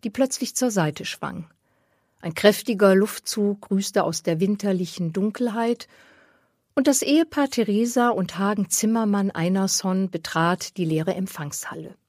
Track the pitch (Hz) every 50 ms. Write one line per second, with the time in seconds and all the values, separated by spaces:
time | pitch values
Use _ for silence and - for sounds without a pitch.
0 | - 226 202 - 269 262 - - 262 - - - 254 254 214 202 165 151 147 -
1 | - - - - - 147 - - 165 - _ _ _ _ _ _ _ _ _ _
2 | _ _ _ _ - 175 160 - - 202 208 - - - 233 190 208 196 190 190
3 | 196 - - - _ - - - 208 202 208 202 - - 196 196 196 - - 208
4 | 175 - 165 165 - - 170 160 190 190 208 202 - 208 190 180 185 170 - -
5 | 180 165 160 196 190 220 202 - 254 240 208 233 233 233 240 233 - _ _ -
6 | - - - _ _ _ _ _ _ _ _ _ _ _ _ - 262 294 277 -
7 | - - 285 311 330 320 - - 285 277 - - 220 208 202 208 233 240 233 262
8 | 240 240 226 - 185 175 - 165 196 202 208 202 202 - - - - 220 226 226
9 | 226 208 202 202 196 196 - - 160 175 190 190 190 190 - - - 190 185 190
10 | 190 185 - - 165 - - 165 165 170 180 180 - - _ - 180 160 160 156
11 | 156 180 180 - 190 196 - - 151 147 - - - - - 165 160 - - _
12 | _